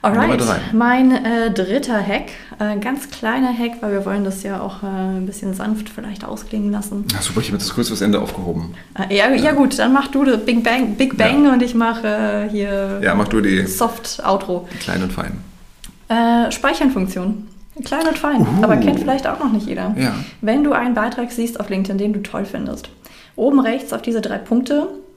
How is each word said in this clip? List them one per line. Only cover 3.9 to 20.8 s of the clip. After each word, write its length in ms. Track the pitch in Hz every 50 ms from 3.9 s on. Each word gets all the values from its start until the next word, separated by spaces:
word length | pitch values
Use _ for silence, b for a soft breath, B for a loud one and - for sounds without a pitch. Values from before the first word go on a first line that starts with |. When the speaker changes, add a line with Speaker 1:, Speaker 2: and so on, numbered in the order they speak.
Speaker 1:
wir 140 | 202 196 196
wollen 180 | 190 196 208 202
das 200 | 190 190 196 -
ja 180 | 202 196 185
auch, 200 | - 196 190 190
äh, 40 | 202
ein 400 | 196 190 190 185 190 190 190 185
bisschen 280 | 185 196 - - 196 190
sanft 360 | 190 196 214 214 214 214 -
vielleicht 340 | - - 220 214 202 190 -
ausklingen 480 | - 214 220 - - 226 214 202 208
lassen. 320 | 208 208 202 - 196 202 202 -
Speaker 2:
Ja, 100 | - 95
super, 200 | - - - 110
ich 60 | -
habe 100 | - 190
jetzt 100 | 190 -
das 80 | - -
kurz 140 | 120 117 -
fürs 100 | 110 95
Ende 220 | 98 107 104 98
aufgehoben. 540 | - - - 98 92 87 82 82 85 85 B B B B B - 196 190
Speaker 1:
Äh, 80 | 202
ja, 120 | 208 202 247 269
ja 180 | 226 254 302
gut, 260 | 294 285 269 262 -
dann 140 | - 214 240
mach 160 | 262 277 277
du 160 | - - 269 285
das 160 | 262 240 214 -
Big 180 | - 233 233 220
Bang, 320 | 233 233 262 247 214 202
Big 240 | - 269 262 - -
Speaker 2:
Ja. 80 | 220
Speaker 1:
Bang 240 | 220 269 285 294 285
und 100 | 262 247
ich 140 | 247 240 -
mache, 320 | 233 233 226 226 226 226
äh, 420 | 214 208 214 220 208 208 208 208 208
hier 520 | 214 208 202 202 196 196 196 196 - 98 -
Speaker 2:
Ja, 100 | 92 -
mach 140 | 101 104
du 140 | 98 110 110
die 240 | 101 98 95 95 95
Speaker 1:
Soft 560 | 95 - - 240 226 - - - - - - -
Outro. 440 | - 196 196 196 - 180 175 175 - - -
Speaker 2:
Klein 240 | - - 92 92 92
und 80 | 90
fein. 220 | - - - - - - - - - - - - - - - - - - -
Speaker 1:
Äh, 420 | - 226 233 233 233 233 233 233 -
Speichern-Funktion. 1000 | - - - 269 330 - 320 262 - 202 185 185 - 185 180 202 220 - - - - - - - - 302 -
Klein 240 | - 277 302 330
und 100 | 320 311
fein, 240 | - - 294 294 233
Speaker 2:
Uh. 220 | - - - - 320
Speaker 1:
aber 140 | - -
kennt 220 | 254 107 - - -
vielleicht 260 | 196 196 180 - -
auch 120 | - - -
noch 120 | 311 254
nicht 160 | 214 208 208
jeder. 260 | - - 185 185 190 214
Speaker 2:
Ja. 180 | 131 131 120 - B 143 B B B
Speaker 1:
Wenn 240 | - 208 226 285 294
du 80 | 294
einen 220 | 262 -